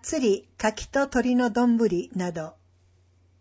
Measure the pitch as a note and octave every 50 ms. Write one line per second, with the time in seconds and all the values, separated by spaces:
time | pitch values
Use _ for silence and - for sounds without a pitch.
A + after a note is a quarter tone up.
0 | - - E4 D#4 C4 G#3 G3 - - _ _ - - G#3+ A3 - - - - C#4
1 | C#4 C4+ - B3 A#3+ B3 B3 B3 B3 A#3 G#3 A#3+ B3 A#3+ A#3 A3+ A#3 G3+ F3 F3
2 | F3 - - F#3 F3+ F3+ E3 E3 D#3 D#3+ - _ _ _ _ _ _ _ _ _
3 | _ _ _ _ _ _ _ _